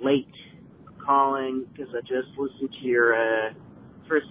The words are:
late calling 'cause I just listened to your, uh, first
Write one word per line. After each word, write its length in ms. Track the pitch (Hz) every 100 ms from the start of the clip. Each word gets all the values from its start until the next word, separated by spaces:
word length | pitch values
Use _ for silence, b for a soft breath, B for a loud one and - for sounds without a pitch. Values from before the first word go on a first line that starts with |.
late 320 | 131 139 - - - - - - - - -
calling 600 | 139 139 135 131 131 120 -
'cause 180 | 131 120
I 60 |
just 280 | 117 131 135 135
listened 340 | 139 123 135
to 60 | -
your, 340 | 127 120 117
uh, 400 | 113 113 113 110 - - - - - -
first 200 | 156 -